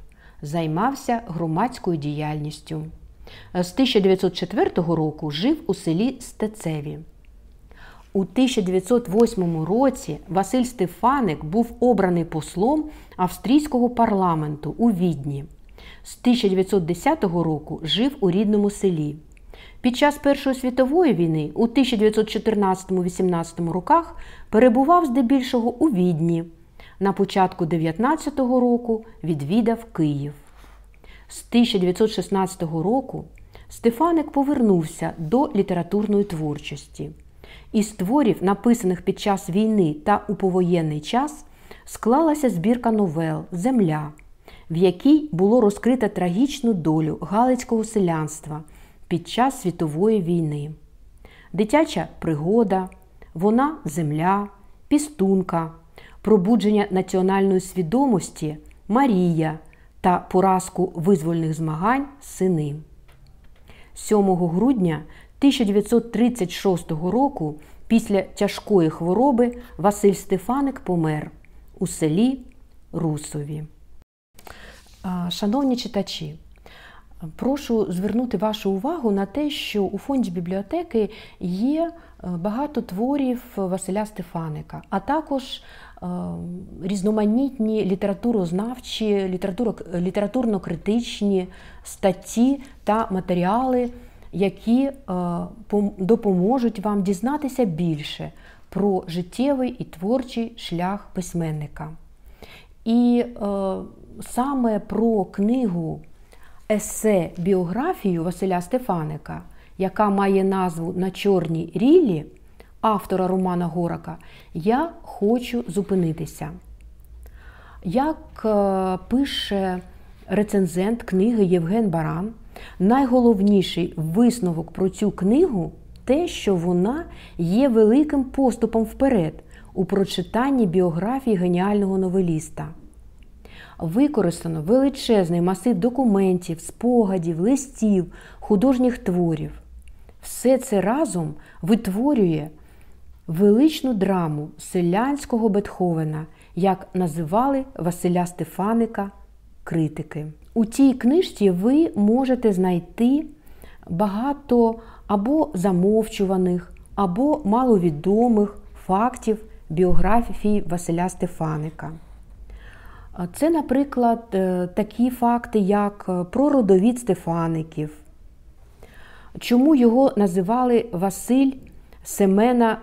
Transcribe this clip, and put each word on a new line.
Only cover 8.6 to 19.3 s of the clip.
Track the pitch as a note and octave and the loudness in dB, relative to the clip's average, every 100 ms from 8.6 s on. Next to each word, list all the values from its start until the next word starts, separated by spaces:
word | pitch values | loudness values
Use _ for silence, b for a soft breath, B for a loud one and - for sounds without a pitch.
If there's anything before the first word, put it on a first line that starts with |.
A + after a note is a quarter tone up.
дев'ятсот | F3+ F#3 F#3+ A#3+ A#3+ | 0 0 2 0 2
восьмому | G#3 A3+ F#3+ F3 D#3+ D#3+ | 4 4 2 -2 -2 0
році | A3+ C4+ C4 - D3 - | 2 2 0 -6 -10 -4
Василь | F#3 G3 B3+ | -2 0 0
Стефаник | A#3+ - F3 - A#3 C#4+ G3 C#3+ D3+ | -2 -2 -4 0 0 2 0 -2 -2
був | G#3+ A3+ - | -2 -2 2
обраний | B3 G3 F#3 F3 E3 | 2 4 2 0 -2
послом | D#3 - E3+ A#3 D#4 D4+ B B - | -6 -6 -2 0 0 -2 B B -4
австрійського | F3+ - G3 D4 D4+ B3 A#3+ | -4 -2 2 2 2 0 0
парламенту | A#3 A3+ G3 F#3 D#3 D3+ D3 D3+ - | 2 2 2 2 0 -2 -6 -8 0
у | A#3 | 2
Відні. | F3 F3+ C#3 C#3+ C#3 D#3+ - - B B B | 2 0 0 -6 -8 -10 -18 -20 B B B
З | - - | -20 -2
тисяча | B3 A#3+ G3 | 2 4 4
дев'ятсот | F#3+ F#3 G3+ D#3+ | 2 2 0 0
десятого | F3 C4+ D#4+ G3 E3+ | 0 0 0 0 0
року | D#3+ D3+ - D#3 | -2 -4 -6 -10
жив | D#3 F#3 C4+ - | -4 0 0 0
у | F3+ | 0
рідному | F#3 G#3 G#3 G3+ | 2 2 2 0
селі. | - F#3+ D#3+ D3 D3+ - | 0 0 0 -4 -8 -16